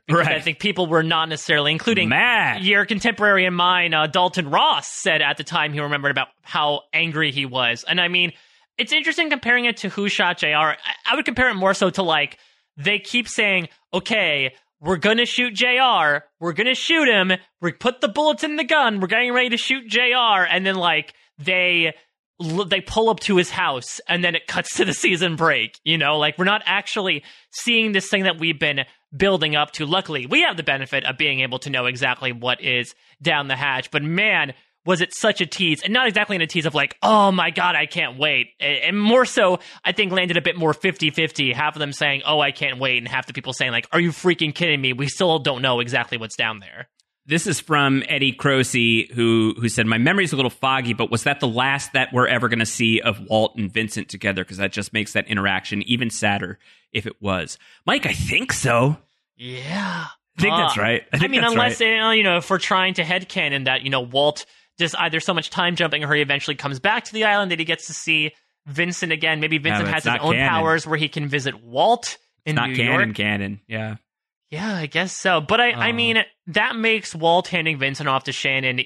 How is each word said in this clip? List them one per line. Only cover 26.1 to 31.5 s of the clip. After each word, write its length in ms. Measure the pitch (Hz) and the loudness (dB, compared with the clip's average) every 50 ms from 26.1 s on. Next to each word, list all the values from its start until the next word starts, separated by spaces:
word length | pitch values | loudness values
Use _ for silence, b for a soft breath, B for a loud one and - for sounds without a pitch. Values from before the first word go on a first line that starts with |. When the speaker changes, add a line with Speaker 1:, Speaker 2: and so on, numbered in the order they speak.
| 156 151 | 2 2
Speaker 1:
Like, 180 | 151 156 156 | 0 0 0
we're 80 | 175 185 | 0 0
not 180 | 196 208 214 - | 0 0 0 0
actually 560 | 170 190 202 196 - - 220 185 190 156 139 B B B B B B | -2 -2 -2 -2 -4 -6 -4 -2 -2 -4 -4 B B B B B B
seeing 400 | - - - 240 233 226 220 214 | -16 -6 -2 0 2 2 2 2
this 160 | 196 190 - - | 0 -2 -2 0
thing 160 | 214 190 190 | -2 0 0
that 160 | 190 165 160 | 0 -2 0
we've 180 | 165 165 156 135 | -2 -2 -2 0
been 280 | 165 147 139 139 127 b b b b b 147 | 0 -2 0 -2 -6 b b b b b -2
building 380 | 131 190 196 190 156 156 151 151 | 0 2 2 2 2 0 0 0
up 160 | 147 147 - | 0 0 -2
to. 160 | - - 151 | -4 -8 -4
Luckily, 400 | 143 180 190 185 165 151 131 123 | -2 -2 -2 -2 -4 -6 -6 -4
we 160 | 139 247 311 | 0 2 2
have 140 | 349 - - | 2 2 -2
the 80 | 165 147 | -2 -2
benefit 400 | 151 139 135 131 - 139 135 131 | -2 -2 -2 -4 -4 -4 -2 -2
of 120 | 131 131 | -2 -2
being 240 | - 156 143 135 131 | 0 -2 -2 0 0
able 200 | 131 123 | -2 -2